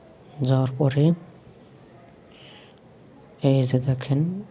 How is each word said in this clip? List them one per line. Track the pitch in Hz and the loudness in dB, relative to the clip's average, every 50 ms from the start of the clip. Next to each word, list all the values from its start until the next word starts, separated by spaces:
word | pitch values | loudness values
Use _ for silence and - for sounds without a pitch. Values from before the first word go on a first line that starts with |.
| - - - - - - - 147 | -20 -20 -20 -20 -20 -16 -8 -4
যাওয়ার | 139 127 135 131 131 131 131 127 | -2 0 2 2 0 0 -2 0
পরে | 147 135 131 143 147 165 170 175 - - - - - - - - - - - - - - - - - - - - - - - - - - - - - - - - - - - - - - - - - - - - | 0 0 2 2 2 2 2 0 -4 -16 -20 -20 -20 -20 -20 -20 -20 -20 -20 -20 -20 -20 -20 -20 -20 -20 -20 -20 -20 -20 -20 -20 -20 -20 -20 -20 -20 -20 -20 -20 -20 -20 -20 -20 -20 -20 -20 -20 -20 -20 -8 -2
এই | - 139 135 135 127 | 0 2 2 2 0
যে | 127 - 127 | 0 -2 -2
দেখেন, | 127 139 131 127 - 139 135 139 156 175 185 196 208 208 | 0 -2 -4 -4 -2 -2 -2 -2 -2 -2 -4 -8 -10 -14